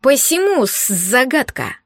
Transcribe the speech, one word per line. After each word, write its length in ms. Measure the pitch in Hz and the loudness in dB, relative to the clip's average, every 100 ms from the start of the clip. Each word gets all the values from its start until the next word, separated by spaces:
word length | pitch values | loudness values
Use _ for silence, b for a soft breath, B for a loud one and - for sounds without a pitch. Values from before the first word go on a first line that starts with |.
Посему 640 | 262 277 - 339 392 370 202 | 4 2 2 0 2 2 0
с-, 220 | - - | -2 -4
загадка. 880 | 190 180 247 262 302 - - 120 - | -4 0 0 2 0 -2 -8 -10 -12